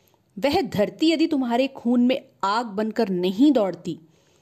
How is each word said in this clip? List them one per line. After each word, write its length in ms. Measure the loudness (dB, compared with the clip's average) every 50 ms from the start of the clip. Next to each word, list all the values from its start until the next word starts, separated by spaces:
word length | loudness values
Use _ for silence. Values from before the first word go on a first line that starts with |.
| _ _ _ _ _ _ -10 -4
वह 240 | -2 0 0 0
धरती 480 | -2 -2 -2 -2 -2 -2 -2 0 0 2
यदि 160 | 2 2 0
तुम्हारे 420 | 0 0 -2 -2 0 0 0 0 -2
खून 380 | -4 -6 -2 0 2 2 4
में 220 | 2 2 -2 -4 -12 _ _ -4
आग 220 | -2 -2 -2 -4
बनकर 420 | -4 -6 -6 -6 -4 -2 -2 -2 0
नहीं 440 | 0 -2 -2 0 2 4 4 4
दौड़ती, 480 | 4 4 0 -2 -4 -8 -8 -10 -10 -10 -12 _ _ _ _ _ _ _